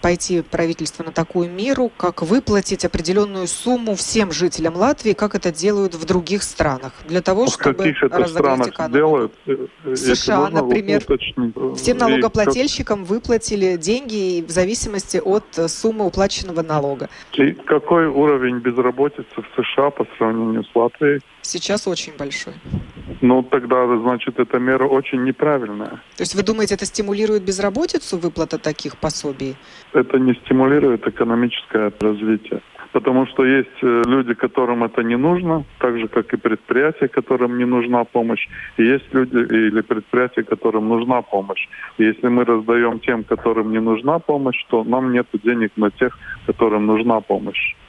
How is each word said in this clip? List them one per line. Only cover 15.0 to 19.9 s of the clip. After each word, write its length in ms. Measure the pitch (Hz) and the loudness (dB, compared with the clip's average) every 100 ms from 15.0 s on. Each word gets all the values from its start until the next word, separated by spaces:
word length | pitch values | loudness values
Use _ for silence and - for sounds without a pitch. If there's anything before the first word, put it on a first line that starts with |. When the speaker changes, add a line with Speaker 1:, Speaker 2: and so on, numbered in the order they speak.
| - 185 | -4 -4
Speaker 1:
от, 260 | 190 208 - - | 0 0 -2 -4
э, 120 | 165 | -4
суммы 360 | - 226 220 202 | 0 -2 0 -2
уплаченного 560 | - 196 - 190 165 | 0 0 0 -6 -4
налога. 460 | 160 151 139 135 139 - - | -2 0 0 -4 -8 -12 -10
Speaker 2:
И 180 | - 139 | 0 0
какой 540 | 170 - 151 - 175 160 | 0 0 0 4 4 4
уровень 500 | 139 147 139 127 123 | 4 4 4 2 0
безработицы 680 | 120 120 123 123 139 - 120 - | -2 2 0 2 -2 -2 -12 -12
в 80 | 107 - | -8 -4
С 80 | |
Ш 220 | 113 - | -2 0
А 40 | 143 | 0